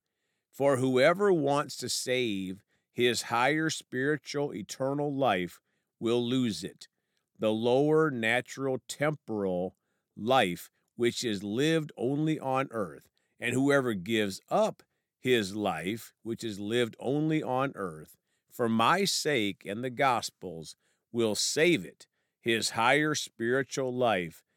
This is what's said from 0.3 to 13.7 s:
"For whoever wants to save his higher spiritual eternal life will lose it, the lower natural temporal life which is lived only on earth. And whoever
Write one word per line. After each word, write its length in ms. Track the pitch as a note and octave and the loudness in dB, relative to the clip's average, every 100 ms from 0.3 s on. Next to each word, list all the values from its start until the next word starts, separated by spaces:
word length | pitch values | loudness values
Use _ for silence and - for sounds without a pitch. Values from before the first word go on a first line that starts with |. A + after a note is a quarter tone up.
| _ _ | _ _
"For 280 | - C#3 B2+ | 0 2 4
whoever 540 | C3 B2+ D3 F3+ G3+ | 4 4 4 4 2
wants 460 | E3+ C#3 C#3+ C#3 - | 2 2 0 -2 -6
to 120 | A#2+ | -6
save 720 | - - B2+ A#2+ G2 F#2 F#2+ _ _ _ | -4 -2 0 0 -2 -6 -10 _ _ _
his 320 | - B2 G#2+ | 0 0 0
higher 460 | - A#2+ C3 D#3 D#3+ | -2 0 2 2 -2
spiritual 840 | - - B2+ C#3 D3+ - C#3+ C#3+ G#2+ | -4 -6 -4 -2 -2 -4 -6 -4 -6
eternal 580 | F#2+ - C3+ C#3+ D3 | -10 -6 -4 -2 -2
life 480 | C#3 B2+ F#2+ F2 - _ _ _ _ | 0 2 2 -2 -8 _ _ _ _
will 260 | A2+ A#2+ A#2+ | 0 2 2
lose 360 | C3 B2 F2+ | 0 0 -2
it, 240 | F2 - - _ _ _ _ - | -8 -12 -20 _ _ _ _ -2
the 140 | G#2+ | 0
lower 560 | A2 A#2+ C3 D3 D#3 D#3+ | 2 2 4 4 4 2
natural 680 | B2 A2 B2 - - C3+ C3 - | 0 0 0 -2 -6 -4 -4 -6
temporal 880 | - D3 D3 - G#2+ G2 F2+ F#2 - _ _ _ - | -4 -2 -2 -4 -2 0 0 -4 -8 _ _ _ -6
life 560 | G#2+ C3 G2 F2 - _ _ - | 2 4 4 0 -10 _ _ -2
which 280 | A#2+ - | -2 0
is 200 | B2 G2+ | -2 -4
lived 480 | G2+ A2+ D3+ E3 D3+ - | -2 0 0 0 -2 -4
only 440 | A#2 C#3+ D#3 D#3 | -2 -2 -2 -4
on 280 | C3 C3 C3+ | -2 -2 -2
earth. 360 | A2+ F2+ C#2 - _ _ _ | -4 -6 -8 -20 _ _ _
And 140 | A#2 | -4
whoever 400 | B2 C#3 | 0 4